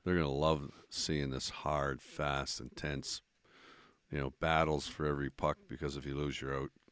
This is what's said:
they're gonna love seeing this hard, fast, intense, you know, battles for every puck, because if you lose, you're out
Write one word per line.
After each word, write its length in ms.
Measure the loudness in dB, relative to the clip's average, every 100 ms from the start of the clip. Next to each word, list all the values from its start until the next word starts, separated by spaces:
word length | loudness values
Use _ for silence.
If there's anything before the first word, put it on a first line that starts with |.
they're 100 | 2
gonna 140 | 4 4
love 400 | 4 4 4 0 -12 -8
seeing 420 | -4 0 0 0
this 200 | -2 -6
hard, 500 | -4 -2 0 0 -2
fast, 600 | -8 -4 0 0 -2 -6
intense, 600 | -10 -6 -4 -4 -6 -8 -10 _ _ -20 -20 -20 -20 _ _
you 80 | -4
know, 140 | -4 -2
battles 460 | 4 4 6 2 -2
for 160 | -2
every 240 | 0 0 -2
puck, 300 | 0 0 0 -8
because 280 | -6 -6 -4
if 80 | -4
you 80 |
lose, 260 | -2 -2 -4
you're 160 | -4 -4
out 140 | -6 -10 _